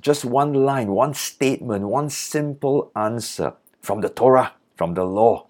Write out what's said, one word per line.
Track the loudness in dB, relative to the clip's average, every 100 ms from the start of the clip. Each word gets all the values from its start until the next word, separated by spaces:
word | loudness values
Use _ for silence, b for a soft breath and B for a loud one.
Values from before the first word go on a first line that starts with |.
just | -2 0 0
one | 0 2
line, | 2 2 0 0
one | 0 0
statement, | -2 -8 -2 -2 -2 -4 -4 -2
one | -2 -4
simple | -6 -6 -4 -4 -4 -2 0 -2 -4
answer | -4 -4 -6 -6 -6 -6 _ _
from | -6 -4
the | -4
Torah, | 2 4 6 2 -6 _ -6
from | -4 -2
the |
law. | -2 2 4 2 -4